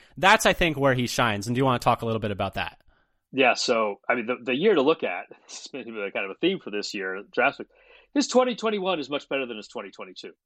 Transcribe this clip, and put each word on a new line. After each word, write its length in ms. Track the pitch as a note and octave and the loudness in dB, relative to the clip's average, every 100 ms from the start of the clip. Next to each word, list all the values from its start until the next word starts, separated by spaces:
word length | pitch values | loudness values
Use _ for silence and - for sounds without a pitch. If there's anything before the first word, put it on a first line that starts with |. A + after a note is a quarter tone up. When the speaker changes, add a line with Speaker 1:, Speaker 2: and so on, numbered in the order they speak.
| _ - | _ 2
Speaker 1:
that's, 300 | F#3 G#3+ G#3 | 6 6 4
I 80 | |
think, 240 | F3+ F3 C#3 | 2 0 2
where 160 | C#3 | 2
he 140 | B2 A#2 | 2 0
shines. 400 | - A#2+ G2+ G#2 | 0 0 0 -2
And 80 | B2 | 0
do 40 | |
you 60 | C3+ | 2
wanna 140 | A#2+ | 2
talk 220 | B2 A#2 | 2 0
a 40 | A#2 | 0
little 140 | A2 | -2
bit 100 | A2 | -2
about 220 | G2 G2 | -2 -4
that? 240 | G2 E2+ - _ _ _ _ _ | -4 -6 -10 _ _ _ _ _
Speaker 2:
Yeah, 220 | C3 B2 G#2+ | 2 4 4
so, 440 | - A2+ G#2+ G2+ - | 2 2 0 -2 -2
I 80 | B2 | -2
mean, 120 | A2 | -2
the, 100 | - | -6
the 140 | B2 C3 | -4 2
year 200 | G#3+ E3 | 4 4
to 60 | |
look 220 | C3 E3 | 4 2
at, 220 | G#2 F2+ - - | -2 -6 -12 -20
<laughs> 120 | - | -20
this 120 | - | -18
is 80 | - | -14
maybe 180 | C3+ A#2 | -14 -12
kind 320 | A2 G2+ A#2 | -8 -6 -6
of 80 | G2 | -6
a 40 | F#2+ | -2
theme 200 | F3 F#3 | -2 -2
for 100 | A2 | -6
this 240 | G#2 - | -6 -6
year, 300 | G#2 F#2+ F#2+ - | -6 -6 -8 -4
draft 260 | - C3 - | 0 0 0
week, 80 | - _ _ _ _ | -10 _ _ _ _
his 140 | C#4+ - | -4 2
twenty 280 | B3 B3+ A3+ | 2 2 0
twenty-one 440 | A3 G#3 F#3+ E3 | -4 -2 -2 -4
is 100 | B2+ | -4
much 180 | C#3+ - | -6 -4
better 180 | C#3 B2 | -6 -6
than 100 | G#2+ | -10
his 100 | - | -12
twenty 220 | A#2 G2 | -14 -14
twenty-two. 420 | - F#2+ - F#2+ - | -14 -16 -16 -18 -18